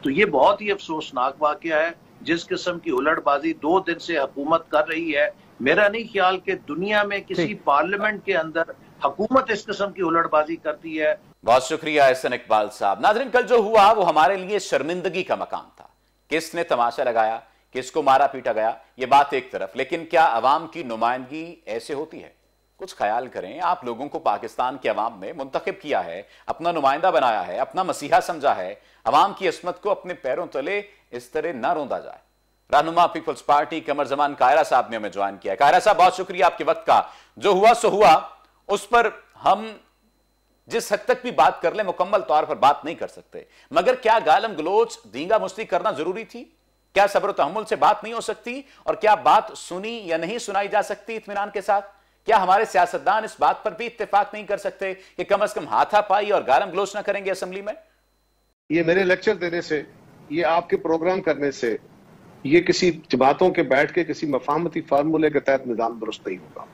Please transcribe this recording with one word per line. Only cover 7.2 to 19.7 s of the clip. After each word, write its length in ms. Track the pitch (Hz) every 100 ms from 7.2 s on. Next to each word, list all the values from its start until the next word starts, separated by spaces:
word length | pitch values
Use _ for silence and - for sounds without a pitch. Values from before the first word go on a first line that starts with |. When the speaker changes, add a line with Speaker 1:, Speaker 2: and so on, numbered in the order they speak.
Speaker 1:
किसी 260 | 196 175 160
Speaker 2:
ठीक। 160 | 208 -
Speaker 1:
पार्लियामेंट 580 | 143 160 196 214 202 175
के 80 |
अंदर 400 | 185 160 160 165 - - _ 143
हुकूमत 400 | - 214 262 254
इस 140 | 220 -
किस्म 220 | 196 202
की 140 | 180
हुल्लड़बाजी 540 | 175 165 165 156 151 165
करती 400 | 156 151 165 156
है। 240 | 151 151 _ _
Speaker 2:
बहुत 240 | 101 123 131
शुक्रिया 400 | 156 156 151 139
एहसन 260 | 127 147
इकबाल 360 | 123 - 110 107
साहब। 320 | - 101 98
नाज़रीन, 280 | 160 214 269
कल 120 | 247
जो 200 | 226 247
हुआ 300 | 208 220 196
वो 120 | 226
हमारे 340 | 175 156 165 196
लिए 220 | 185 208
शर्मिंदगी 640 | - 147 139 180 175 180
का 120 | 185 110
मकाम 300 | 92 87 - _
था। 100 | - _ _ _ _
किसने 340 | 156 165 175
तमाशा 400 | 170 135 120 117
लगाया, 400 | 131 113 110 113 - _ _
किसको 300 | 127 127 -
मारा 240 | 139 135 139
पीटा 260 | 135 123
गया, 260 | 110 110 - _ _
ये 60 | 127
बात 280 | 139 139
एक 180 | 135 127
तरफ, 200 | 95 95